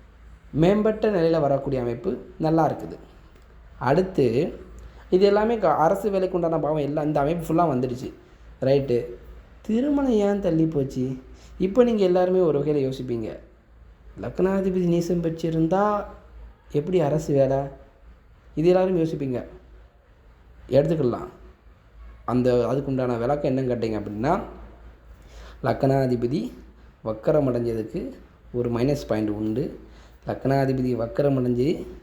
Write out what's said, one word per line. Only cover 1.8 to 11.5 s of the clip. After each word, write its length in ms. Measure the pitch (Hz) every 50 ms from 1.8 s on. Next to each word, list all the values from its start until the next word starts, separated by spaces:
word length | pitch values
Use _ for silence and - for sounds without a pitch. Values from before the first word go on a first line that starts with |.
| 120
அமைப்பு 340 | 120 117 127 - - 120 120 - - - -
நல்லா 320 | 165 156 160 165 156 139
இருக்குது. 260 | 123 - - 82 85 - - - - - - - - - - - - - - - - -
அடுத்து 720 | - 123 147 175 190 185 - - 135 117 110 131 170 233 - - - - - - - - - - - -
இது 160 | 180 185 202
எல்லாமே 320 | 202 202 208 214 226 240 220
க-, 160 | 190 160 143
அரசு 360 | 123 151 170 196 190 - 214
வேலைக்கு 240 | 196 190 185 180 180
உண்டான 240 | 175 170 165 165 160
பாவம் 180 | 147 143 156
எல்லாம் 280 | 156 139 139 147 156 147
இந்த 160 | 151 151 147
அமைப்பு 340 | 139 147 170 170 160 - 160
ஃபுல்லா 40 | 165
வந்துடுச்சு. 540 | 175 160 135 123 127 127 123 123 131 - - - - - - - - - - -
ரைட்டு. 440 | 127 131 139 139 135 120 120 117 - - - - - - - - - - - - -
திருமணம் 480 | - 214 233 262 302 285 285 277 262
ஏன் 300 | 233 208 202 202 202 202
தள்ளி 260 | 196 180 160 160 160
போச்சு? 500 | 160 156 143 135 135 - 131 127 131 131 - - - - - - -